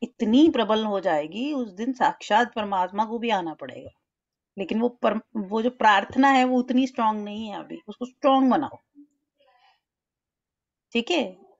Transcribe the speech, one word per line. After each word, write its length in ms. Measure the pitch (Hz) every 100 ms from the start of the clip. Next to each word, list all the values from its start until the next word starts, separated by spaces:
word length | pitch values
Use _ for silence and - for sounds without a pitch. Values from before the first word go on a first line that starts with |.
इतनी 460 | - - 214 247 320
प्रबल 360 | 269 208 220 220
हो 140 | 196
जाएगी, 540 | 180 156 156 202 285
उस 180 | 285 220
दिन 220 | 180 240
साक्षात 600 | 247 165 - - 214 240 226
परमात्मा 500 | 202 190 180 202 220
को 140 | 226
भी 100 | 233
आना 240 | 196 165
पड़ेगा। 360 | 151 131 127 139 - _ _ _ _ _ -
लेकिन 240 | 196 214
वो 80 | 240
पर-, 320 | 247 226 214 - 220
वो 240 | 190 220
जो 80 | 240
प्रार्थना 580 | 247 220 202 208 254 277
है, 160 | 262
वो 160 | 254 254
उतनी 280 | 254 254 262
स्ट्रॉन्ग 360 | - 220 214
नहीं 240 | 208 208 220
है 120 | 180
अभी, 200 | 156 170 -
उसको 180 | - 247
स्ट्रॉन्ग 460 | _ 277 269 262
बनाओ। 260 | 190 - - _ - - _ _ _ _ _ _ _ _ _ _ _ _ _ _ _ _ _ _
ठीक 180 | 233 233
है? 400 | 339 202 185 _ _